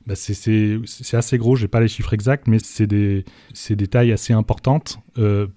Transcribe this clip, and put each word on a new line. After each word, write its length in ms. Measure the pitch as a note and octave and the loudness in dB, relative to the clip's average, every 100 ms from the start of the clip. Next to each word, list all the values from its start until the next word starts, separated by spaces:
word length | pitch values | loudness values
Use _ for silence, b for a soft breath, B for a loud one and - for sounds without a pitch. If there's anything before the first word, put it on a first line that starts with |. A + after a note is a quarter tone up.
| - | -10
Bah, 100 | G2 | -10
c'est, 180 | - | -6
c'est, 440 | G2+ - A2 G#2+ G#2+ A2+ | -4 0 2 2 -2 -8
c'est 300 | - B2 A#2 | -14 -4 -2
assez 220 | - B2 | 0 0
gros, 180 | A2+ C3 | 2 2
j'ai 140 | G#2 | 2
pas 100 | A2+ | 2
les 80 | A2+ | 2
chiffres 260 | - - | 0 -4
exacts, 340 | A2 G#2 C#3 - | 0 0 0 2
mais 120 | A2 | 0
c'est 280 | - - G#2 | 0 -2 0
des, 360 | G#2 G2+ G2 F#2 B B | 2 2 0 -4 B B
c'est 240 | - - G#2 | -18 -6 -4
des 100 | G2 | 0
tailles 240 | A#2+ A#2+ | 2 2
assez 220 | A2 - | 2 2
importantes, 680 | A2+ G#2 A2+ - D3+ - A2 _ - | 0 2 -2 0 0 -2 -16 _ -2
euh, 300 | G#2+ G2+ G2+ | 0 0 -2